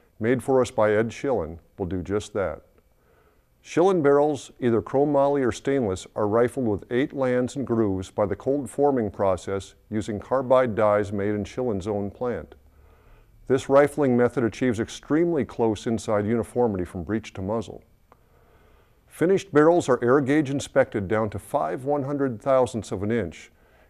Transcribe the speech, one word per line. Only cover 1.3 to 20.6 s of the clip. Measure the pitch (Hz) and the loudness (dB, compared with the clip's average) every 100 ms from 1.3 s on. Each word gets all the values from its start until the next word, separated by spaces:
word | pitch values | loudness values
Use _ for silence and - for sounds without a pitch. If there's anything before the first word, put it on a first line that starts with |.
| 113 78 82 - - | -2 -4 -10 -14 -8
will | 90 | -6
do | 92 | -6
just | 85 104 - | -4 -4 -4
that. | 107 90 - - _ _ _ _ _ _ _ _ _ | -4 -4 -6 -14 _ _ _ _ _ _ _ _ _
Schillen | - 156 185 185 | -6 2 2 4
barrels, | 143 143 151 143 - - | 4 4 4 -2 -10 -4
either | 123 113 | 0 0
chrome | - 139 147 | 0 0 2
moly | 143 139 143 | 2 2 2
or | 123 | 0
stainless, | - - 139 110 92 - - | -2 -2 -2 -2 -4 -8 -4
are | 104 | 0
rifled | 113 123 139 117 | 2 2 0 -2
with | 95 - | -2 -2
eight | 123 147 | -2 -2
lands | 143 127 123 123 143 | -2 -2 0 -2 -4
and | 117 | -2
grooves | 113 107 95 95 | 0 0 0 -4
by | - 101 | -2 -2
the | 98 | -2
cold | 131 143 123 | -2 -2 -4
forming | - 143 131 104 | 0 2 2 0
process | - 98 92 - 98 - - - | 0 0 0 -2 -6 -8 -18 -8
using | 107 104 101 | -6 -4 -6
carbide | - 131 127 127 127 107 | -2 -2 2 4 4 2
dies | 107 104 101 | 2 2 0
made | 101 101 104 | -2 -2 -2
in | |
Schillen's | 98 - 127 98 98 | -4 -4 -4 -4 -4
own | 104 101 | -4 -6
plant. | - 123 104 76 - _ _ _ _ _ - _ _ - | -6 -6 -6 -10 -18 _ _ _ _ _ -20 _ _ 0
This | 131 - | 0 4
rifling | 139 143 - 139 120 | 4 4 2 2 4
method | 120 - | 2 2
achieves | 113 - 127 107 | -2 0 -2 0
extremely | 113 - - 147 175 160 | -4 -8 -2 0 0 0
close | 104 - 113 104 117 | -4 0 0 0 -2
inside | 110 - 104 104 | -4 0 0 0
uniformity | 117 104 123 120 95 85 | -2 -2 0 0 0 -4
from | 92 | -8
breech | 82 110 - | -4 -4 -6
to | - | -10
muzzle. | 95 113 - - _ _ _ _ _ _ _ _ _ _ _ _ _ | -6 -6 -8 -14 _ _ _ _ _ _ _ _ _ _ _ _ _
Finished | - 170 190 - | -2 0 0 2
barrels | 143 156 175 - | 4 6 4 2
are | - | 2
air | 120 135 | 4 2
gauge | 131 151 131 | 4 0 0
inspected | 139 | -4